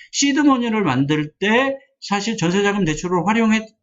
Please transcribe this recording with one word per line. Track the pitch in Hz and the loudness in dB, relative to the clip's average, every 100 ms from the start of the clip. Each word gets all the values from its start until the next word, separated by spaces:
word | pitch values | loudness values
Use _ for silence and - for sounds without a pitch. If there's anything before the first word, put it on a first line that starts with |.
| - | -12
시드머니를 | - 277 285 285 254 240 214 | -2 0 2 2 2 0 0
만들 | 180 127 143 151 151 - | 0 0 0 0 -4 -4
때 | 202 233 269 269 _ _ | 0 2 0 -4 _ _
사실 | - 202 208 226 | -6 -4 -4 -2
전세자금 | 170 190 202 202 | 0 0 0 0
대출을 | 170 151 175 180 175 | -2 -2 -2 -2 0
활용해 | 226 226 220 - _ | 0 2 0 -4 _